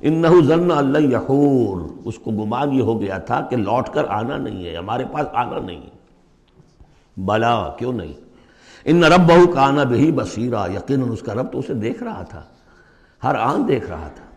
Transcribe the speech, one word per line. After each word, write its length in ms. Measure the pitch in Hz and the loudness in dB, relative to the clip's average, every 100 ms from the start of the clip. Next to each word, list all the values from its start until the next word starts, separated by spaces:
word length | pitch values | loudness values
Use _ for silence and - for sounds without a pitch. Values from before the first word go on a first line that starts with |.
انہ 260 | 147 160 165 180 | 0 2 6 6
ظن 260 | 143 165 175 | 6 4 2
ان 220 | 156 139 | 2 2
لن 200 | 147 147 | 2 2
یحور"، 760 | 117 - 139 143 135 110 92 78 - | 0 0 2 4 2 0 -4 -8 -12
اس 140 | 92 - | -12 -10
کو 120 | - | -6
گمان 420 | 107 107 120 143 | -6 -4 -4 -2
یہ 100 | 135 | 0
ہو 180 | 113 113 | 0 -2
گیا 180 | 101 95 | -4 -6
تھا 220 | - 123 | -4 -4
کہ 160 | - 123 | -2 -4
لوٹ 320 | 101 120 147 | -2 -2 -2
کر 160 | 147 - | -4 -4
آنا 280 | 101 117 147 | -4 -4 -6
نہیں 300 | 131 101 87 | -8 -10 -10
ہے، 100 | 82 | -10
ہمارے 280 | 95 123 131 | -8 -6 -6
پاس 140 | 147 147 | -6 -6
آنا 260 | - 123 - | -4 -6 -8
نہیں 220 | 104 85 | -10 -14
ہے۔ 180 | - - _ _ _ _ _ _ _ _ - _ _ - | -18 -20 _ _ _ _ _ _ _ _ -20 _ _ -10
بلا، 520 | 95 107 117 117 90 - | -2 0 2 0 -2 -8
کیوں 140 | 120 | -8
نہیں؟ 200 | 123 78 73 - _ _ _ _ - | -6 -10 -14 -20 _ _ _ _ -10
"ان 200 | - 170 | 0 4
ربہ 480 | 160 175 170 170 175 | 6 6 8 8 8
کان 220 | 156 135 143 | 6 2 2
بہ 340 | 131 120 151 | 2 2 2
بصیرا"، 520 | 135 110 - 123 117 92 | 2 -4 -6 -4 -2 -4
یقیناً 460 | 95 - 143 123 | -6 -2 -2 -2
اس 100 | 110 | -4
کا 120 | - | -6
رب 180 | 107 127 | -6 -6
تو 60 | 131 | -6
اسے 160 | 131 | -6
دیکھ 280 | 117 107 - | -4 -4 -6
رہا 200 | 233 190 | -10 -10
تھا، 200 | 92 85 76 _ _ _ _ _ _ _ | -14 -16 -20 _ _ _ _ _ _ _
ہر 100 | 131 | -2
آن 340 | 135 117 185 247 | 0 0 0 0
دیکھ 220 | 127 - | -2 -2
رہا 180 | 80 76 | -12 -12
تھا 100 | - - | -16 -20